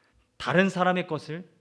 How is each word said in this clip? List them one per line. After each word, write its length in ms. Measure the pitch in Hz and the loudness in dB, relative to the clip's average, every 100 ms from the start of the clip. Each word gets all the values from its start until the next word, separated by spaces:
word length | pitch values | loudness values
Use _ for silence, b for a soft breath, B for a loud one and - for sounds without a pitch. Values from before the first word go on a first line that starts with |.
| _ _ _ - | _ _ _ -10
다른 320 | - 156 196 | 0 2 2
사람의 380 | 175 180 180 175 | 2 2 2 -2
것을 420 | 151 - 160 185 _ | -6 -6 -12 -14 _